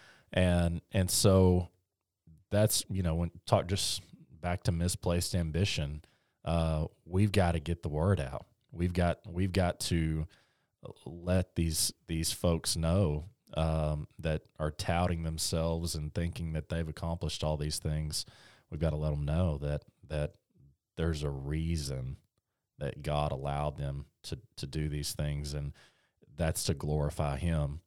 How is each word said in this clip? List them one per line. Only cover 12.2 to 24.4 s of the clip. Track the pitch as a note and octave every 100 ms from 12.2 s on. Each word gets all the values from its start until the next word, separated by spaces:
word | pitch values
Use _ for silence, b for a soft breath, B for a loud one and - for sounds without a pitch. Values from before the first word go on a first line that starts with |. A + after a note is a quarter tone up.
| D#2+
folks | - F2+ E2 - F2
know | E2 F#2 F#2 D2 E2+ _ _ -
um, | D#2+ D#2+ D2+ D2+ D2 -
that | D#2+ D#2 - _
are | D#2
touting | - - E2+ F2+ E2+
themselves | D#2+ D#2+ - E2+ E2 E2 E2
and | D#2+ D2+
thinking | - E2+ E2 E2
that | D#2+ D2
they've | E2+ D#2+
accomplished | D2 E2 E2+ D#2 -
all | D#2 D#2
these | D2+ D#2
things, | D#2+ D2+ D#2 D2+ - B B B B
we've | D#2+
gotta | D#2+ D2+
let | D2+
'em | D2
know | C#2+ D#2+ F#2 C#2+
that, | D2 D2 - _ -
that | D2+ D2+ - _ _ - _ _ -
there's | D#2+ D#2
a | D2
reason | C#2 C2+ D#2 E2 E2 C#2 C2+ C2 C#2 _ _ _ _ _ -
that | C#2+ -
God | D2 D2 D2
allowed | C2+ C#2 C#2+ D2 C#2
them | C#2 C#2 C#2 _
to, | - C2+